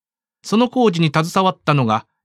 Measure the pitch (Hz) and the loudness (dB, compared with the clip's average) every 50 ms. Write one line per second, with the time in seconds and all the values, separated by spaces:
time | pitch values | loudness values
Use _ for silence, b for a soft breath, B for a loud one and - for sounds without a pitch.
0 | _ _ _ _ _ _ _ _ - - 202 220 247 240 - 254 240 214 170 165 | _ _ _ _ _ _ _ _ -8 -2 0 0 0 0 0 0 0 2 2 0
1 | 170 156 - 160 160 175 - 196 190 185 180 - _ - 147 143 127 110 107 110 | 0 0 0 -2 -2 -2 -2 -2 -2 -2 -2 -4 _ 0 0 0 2 0 -2 -2
2 | - _ _ _ | -4 _ _ _